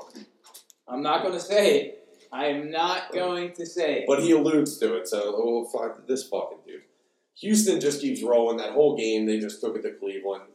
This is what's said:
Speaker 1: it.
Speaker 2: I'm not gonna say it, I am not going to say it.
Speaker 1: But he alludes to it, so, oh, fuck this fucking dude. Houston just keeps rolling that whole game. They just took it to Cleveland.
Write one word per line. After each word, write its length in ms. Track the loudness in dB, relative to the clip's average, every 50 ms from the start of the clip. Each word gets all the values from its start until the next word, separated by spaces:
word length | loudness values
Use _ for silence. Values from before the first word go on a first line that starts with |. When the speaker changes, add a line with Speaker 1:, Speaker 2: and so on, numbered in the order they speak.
| -16 -18 -20
Speaker 1:
it. 100 | -20 -20 -20 _ _ _ -20 -20 -20 -20 _ _ _ _
Speaker 2:
I'm 140 | -8 -6 -4
not 220 | -2 0 0 0 0
gonna 160 | -2 -4 -4
say 400 | -4 2 4 4 6 6 4 4
it, 200 | 2 -2 -10 -16 -20 _ _ _ _ _ -8
I 120 | -4 -2
am 240 | -2 -2 -2 -4 -4
not 400 | -2 -2 0 0 -2 -4 -6 -6
going 400 | -4 -2 -2 -2 -2 -4 -6 -6 -8
to 120 | -10 -10
say 340 | -8 -2 0 0 0 0 0
it. 40 | 2
Speaker 1:
But 140 | 2 2 2 6
he 80 | 6
alludes 460 | 6 6 6 4 4 4 2 2 0 -2
to 160 | 0 0 0
it, 120 | -2 -4
so, 140 | -4 -4 -2 -2 -2 -2
oh, 300 | 0 0 0 0 -2 -2
fuck 420 | -4 -6 -6 -6 -6 -8 -10 -4
this 160 | -4 -4 -4 -2
fucking 360 | -4 -4 -4 -4 -6 -10 -16 _
dude. 160 | -18 -18 -18 -20 _ _ _ _ _ _ _ _ _ _ -8
Houston 400 | 0 2 2 4 4 2 2 2
just 220 | 0 0 0 0
keeps 200 | -2 -4 -4 -2 0
rolling 340 | 2 4 4 4 2 0
that 140 | -2 -4 0
whole 240 | 2 4 4 4 4
game. 300 | 2 0 0 0 0 2
They 140 | 0 0 0
just 220 | -2 -6 -6 -6
took 140 | -6 -6 -4
it 60 | -4
to 100 | -6 -8
Cleveland. 520 | -8 -8 -8 -8 -8 -6 -6 -6 -6 -6 -10 -14